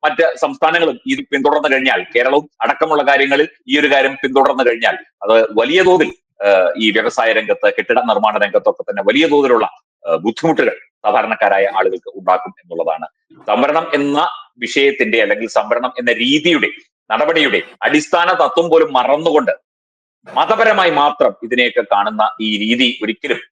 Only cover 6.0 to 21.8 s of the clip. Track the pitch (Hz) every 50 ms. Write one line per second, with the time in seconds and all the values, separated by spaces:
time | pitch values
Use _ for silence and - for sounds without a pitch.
6 | - - - _ _ _ _ _ 101 101 101 95 92 87 - - 110 110 101 110
7 | 107 117 - - 117 113 110 110 107 104 104 - - 104 101 - 104 - 120 117
8 | 120 117 107 104 107 107 104 104 104 98 90 104 - 107 101 _ - - 101 101
9 | 98 98 113 139 156 156 143 147 139 131 123 113 107 - - - _ _ _ _
10 | _ 85 82 82 82 107 113 - - 165 151 - 143 110 - - - _ _ _
11 | _ 107 120 127 110 110 110 - 110 101 101 95 98 98 95 95 95 95 95 90
12 | _ - - 95 95 92 107 104 - 101 98 _ _ 87 85 85 80 82 80 78
13 | 80 80 _ _ _ _ _ - - - 104 117 127 139 147 160 170 - - 143
14 | 143 143 143 147 165 - - - - _ _ _ 120 117 - 143 139 139 139 -
15 | 127 110 107 117 107 101 104 104 113 107 - 117 104 110 120 120 123 127 - -
16 | 120 120 120 113 117 127 139 151 151 175 170 143 104 - - - - _ _ _
17 | _ _ 110 - 151 151 170 165 151 131 101 92 - - - _ 98 117 143 151
18 | 151 - - 170 170 180 185 - 156 135 - 170 170 170 160 165 160 156 135 127
19 | 123 120 139 151 160 170 147 151 131 - - - _ _ _ _ _ _ _ _
20 | _ _ _ _ _ - - 127 156 190 220 208 226 220 208 196 185 175 156 143
21 | 147 147 - - 139 120 101 _ - 113 123 123 123 120 - 123